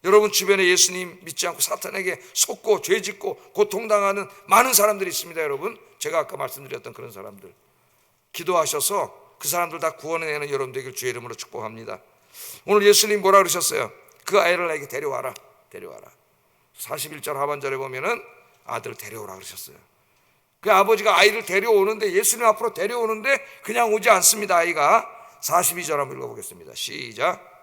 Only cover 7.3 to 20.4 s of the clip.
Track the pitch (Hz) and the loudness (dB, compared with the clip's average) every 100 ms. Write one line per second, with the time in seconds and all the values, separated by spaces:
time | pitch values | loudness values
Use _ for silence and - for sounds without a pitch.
7.3 | 101 92 _ _ _ _ _ _ _ _ | -18 -20 _ _ _ _ _ _ _ _
8.3 | - - 175 151 147 135 202 127 - - | -8 -2 0 0 -2 -2 -2 -4 -10 -20
9.3 | _ 143 175 170 160 160 - 151 165 160 | _ -6 -2 -4 -4 -6 -6 -6 -6 -4
10.3 | 147 147 139 131 127 127 127 123 120 120 | -6 -4 -4 -4 -8 -10 -8 -6 -6 -12
11.3 | 113 - - 110 113 110 98 _ _ _ | -16 -12 -10 -10 -12 -14 -14 _ _ _
12.3 | - - - - 208 202 208 214 208 190 | -20 -18 -16 0 6 8 6 4 2 6
13.3 | 196 180 175 - - 113 - _ _ - | 6 6 0 -2 -2 -6 -10 _ _ 0
14.3 | 190 170 175 170 156 139 127 147 127 131 | 2 4 2 -2 -6 -6 -6 -6 -6 -8
15.3 | 107 _ _ _ 95 95 58 - _ _ | -10 _ _ _ -18 -18 -20 -20 _ _
16.3 | _ _ _ _ - - 139 151 151 151 | _ _ _ _ -18 -10 -10 -10 -10 -8
17.3 | 139 143 147 139 135 135 127 165 233 - | -4 -4 -4 -4 -6 -6 -6 -6 -6 -10
18.3 | - _ _ - 117 117 - 107 110 101 | -20 _ _ -10 -10 -8 -14 -14 -14 -14
19.3 | 95 92 92 - 71 _ _ _ _ _ | -16 -16 -16 -18 -20 _ _ _ _ _
20.3 | _ | _